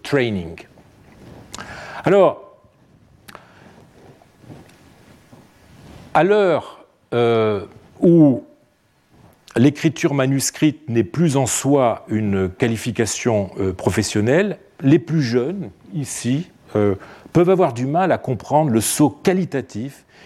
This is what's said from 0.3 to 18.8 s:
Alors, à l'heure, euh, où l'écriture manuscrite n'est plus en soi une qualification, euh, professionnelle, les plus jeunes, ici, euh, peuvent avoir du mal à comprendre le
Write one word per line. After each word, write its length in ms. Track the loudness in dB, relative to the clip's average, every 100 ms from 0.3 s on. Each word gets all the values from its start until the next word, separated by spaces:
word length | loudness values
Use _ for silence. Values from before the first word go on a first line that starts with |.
| -4 -8 -14 -20 _ _ _ _ -20 -20 -20 -20 -18 -16 -18 -16 -6
Alors, 540 | 0 4 4 0 -14 _ _ _ _ _ _ _ -20 -20 -20 -20 -20 -20 -20 _ -20 -20 _ _ -20 -20 -20 _ _ _ _ _ _ -20 _ _ _ -20 -20 -20 -4
à 100 | 0
l'heure, 640 | 2 2 2 0 -4 -18 -20 _ -6
euh, 500 | 0 2 2 0 -2 -8 -20 -20 0
où 420 | 4 6 6 4 -6 _ _ _ _ _ _ _ -20 _ -6 2
l'écriture 560 | 2 2 -4 -2 -2
manuscrite 800 | 0 0 0 -4 0 -2 -2 -4
n'est 140 | -2
plus 340 | -2 0 0 0
en 80 | -2
soi 580 | -2 0 2 2 0 -4
une 420 | -4 -2 -2 -2
qualification, 960 | -2 -2 -2 -4 -4 -4 -2 -2 -2 -2 -4
euh, 140 | -6
professionnelle, 840 | -2 -2 -2 -2 0 2 2 0 -6 -14 -4
les 160 | 2 2
plus 240 | 2 -2
jeunes, 480 | 0 -2 -2 -6 -12 -16 -14
ici, 560 | -10 -10 -6 -4 -4 -6 _ -6 -2
euh, 200 | 0 -2 -8 -20 -2
peuvent 180 | 2 4
avoir 220 | 4 2
du 140 | -2 -2
mal 240 | 0 0
à 60 | 0
comprendre 520 | -2 -6 0 0 2
le 100 | 0